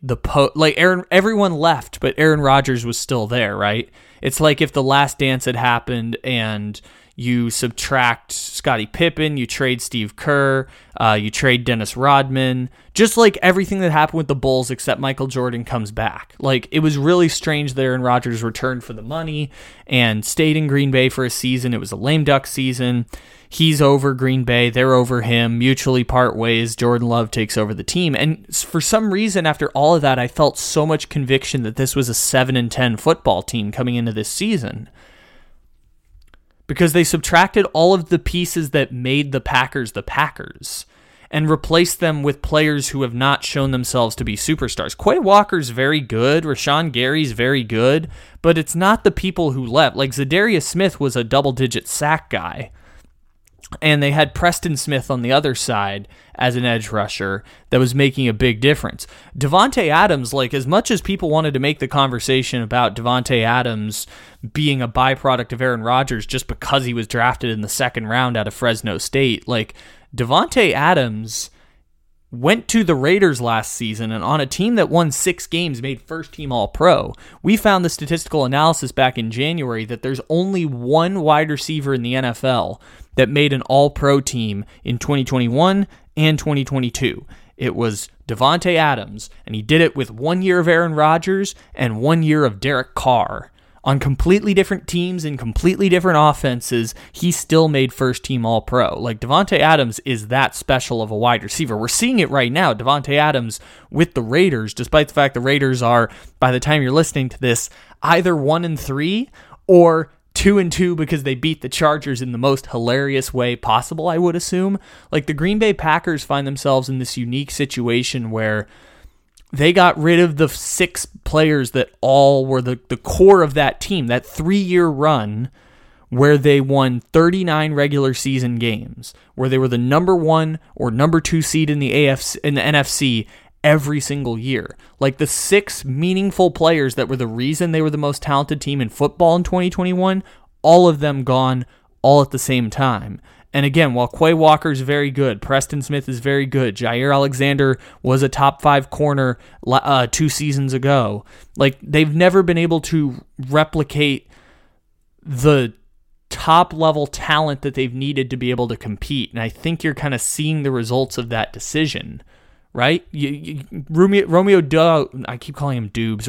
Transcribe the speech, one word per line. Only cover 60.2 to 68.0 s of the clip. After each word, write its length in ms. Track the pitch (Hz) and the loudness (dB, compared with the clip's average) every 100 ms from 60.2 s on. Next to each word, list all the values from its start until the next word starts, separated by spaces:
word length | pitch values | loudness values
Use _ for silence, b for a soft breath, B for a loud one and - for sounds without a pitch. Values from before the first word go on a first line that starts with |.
| 120 | -2
like, 180 | 139 123 | -2 -2
as 140 | 139 131 | -2 0
much 240 | 185 - | 0 0
as 100 | 208 | -2
people 300 | - 196 170 | -2 -4 0
wanted 240 | 151 156 | 0 0
to 60 | 139 | -2
make 180 | 139 151 | -2 -2
the 100 | 131 | -2
conversation 720 | 143 135 120 - 131 123 127 | 0 0 -2 -2 0 0 -4
about 340 | 113 123 117 | -2 0 0
Davante 480 | 107 117 127 123 127 | -2 -2 -2 0 0
Adams 640 | 113 123 123 110 107 104 - B B B 113 | 2 0 -2 -4 -6 -8 -12 B B B -10
being 300 | - 151 135 | -4 -2 0
a 60 | 120 | -2
byproduct 640 | 120 131 135 135 123 117 | 0 2 2 0 0 -2
of 80 | 120 | -4
Aaron 200 | 127 120 | -2 -2
Rodgers 440 | 110 127 139 117 - | 0 0 0 -4 -6
just 220 | 131 - | -8 -8
because 360 | - - 139 | -10 -2 -2
he 80 | 123 | 0
was 140 | 117 110 | -4 -4
drafted 420 | 123 120 127 123 | 0 0 0 -4
in 140 | 107 | -4
the 60 | 104 | -6
second 400 | - 127 120 | -4 -4 -4